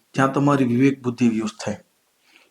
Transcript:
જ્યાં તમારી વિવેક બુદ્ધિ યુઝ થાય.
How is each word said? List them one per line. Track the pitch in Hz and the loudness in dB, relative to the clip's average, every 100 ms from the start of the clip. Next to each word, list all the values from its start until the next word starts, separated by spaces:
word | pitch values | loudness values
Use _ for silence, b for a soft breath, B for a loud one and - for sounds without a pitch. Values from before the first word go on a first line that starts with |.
| _ - | _ -2
જ્યાં | 135 | 0
તમારી | 143 143 139 127 | 2 2 2 2
વિવેક | 120 135 135 | 2 2 0
બુદ્ધિ | 123 120 120 | -6 -2 0
યુઝ | 110 110 - - | 0 -4 -8 -8
થાય. | 101 _ _ _ _ b b b | -10 _ _ _ _ b b b